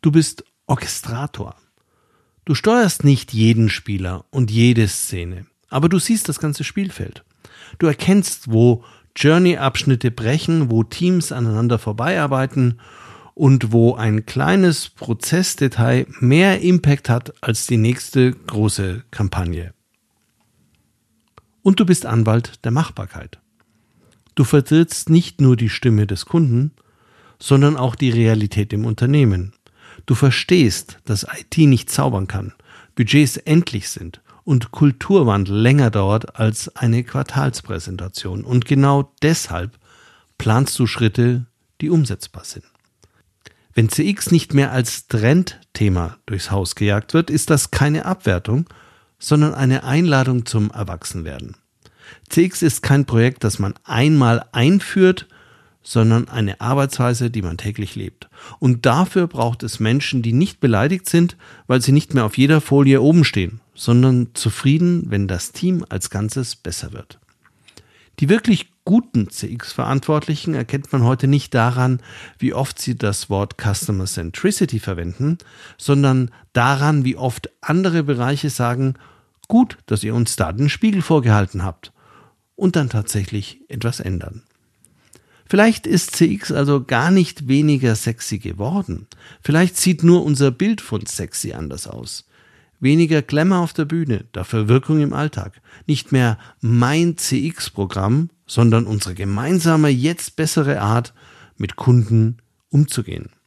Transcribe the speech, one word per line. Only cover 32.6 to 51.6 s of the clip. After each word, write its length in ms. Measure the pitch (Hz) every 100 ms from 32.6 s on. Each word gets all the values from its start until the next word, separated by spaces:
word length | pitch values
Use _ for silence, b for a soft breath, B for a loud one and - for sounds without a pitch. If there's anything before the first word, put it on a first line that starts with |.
| b b b -
Budgets 420 | 110 143 143 -
endlich 520 | - 156 175 110 -
sind 320 | - 87 - b b
und 280 | - 131 -
Kulturwandel 840 | - 147 131 - 196 127 101 95 101
länger 340 | 117 143 123
dauert 480 | 104 98 110 110 -
als 380 | 110 110 - -
eine 280 | 120 117
Quartalspräsentation. 1400 | 117 135 135 139 139 - - 90 90 92 90 - 95 95
Und 220 | 107 123 117
genau 480 | 139 139 139 139 _
deshalb 580 | 147 165 - 85 95 _ b b b b b _
planst 400 | - 110 139 -
du 80 | 120
Schritte, 600 | - 113 113 120 123 123 _ _ _
die 100 | 151
umsetzbar 540 | 170 131 - - -
sind. 220 | - - _ _ _ _ _ _ _ _ b b b -
Wenn 120 | 110
C 200 | - 160
X 220 | 202 -
nicht 220 | 170 -
mehr 180 | 139 139
als 360 | 127 117 - -
Trendthema 1120 | 113 110 160 180 - _ - 104 92 82 - -
durchs 260 | 98 -
Haus 240 | 98 92 -
gejagt 380 | 104 101 -
wird, 160 | 160 170
ist 200 | 147 -
das 200 | 147 -
keine 340 | - 143 151 -
Abwertung, 640 | 185 - 90 - 120 170 b b b b b
sondern 360 | - 151 151
eine 300 | 139 135 131
Einladung 640 | - 143 175 139 131 123 117
zum 260 | 113 104
Erwachsenwerden. 840 | - 101 90 - 92 80 67 - -